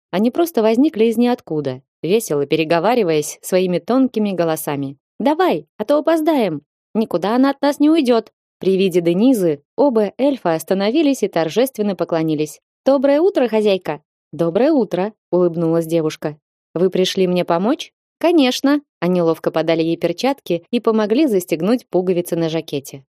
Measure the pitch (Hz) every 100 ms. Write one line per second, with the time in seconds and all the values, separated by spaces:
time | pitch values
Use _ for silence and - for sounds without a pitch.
0 | _ 175 233 247 339 233 214 233 302 254
1 | 233 220 240 247 - 156 139 131 _ _
2 | 156 220 - 147 143 160 156 170 185 247
3 | 180 156 147 - - 185 185 175 - 254
4 | 254 214 208 175 170 160 - 143 139 139
5 | _ _ 233 311 359 175 - _ - 294
6 | 302 330 311 294 202 147 - _ _ 220
7 | 220 175 185 247 269 277 285 285 294 320
8 | 247 233 220 _ _ _ 190 190 196 170
9 | 170 175 247 240 175 143 _ - 285 220
10 | 202 - 277 262 180 160 - 190 202 277
11 | 294 269 196 - 160 175 262 - 208 185
12 | 170 165 160 151 151 - _ _ - 277
13 | 277 285 370 349 247 220 208 190 - 147
14 | _ _ _ 151 170 180 277 302 202 180
15 | 202 - _ 175 180 165 165 165 160 165
16 | 156 - 156 151 _ _ _ 160 185 185
17 | 185 196 180 180 170 170 208 330 - _
18 | _ _ 320 339 254 - 269 294 - _
19 | 170 180 165 160 170 160 160 165 165 165
20 | 170 170 254 277 - 170 - 240 226 220
21 | 208 226 311 196 - 160 180 240 - 180
22 | 185 175 175 170 160 160 160 143 135 139
23 | _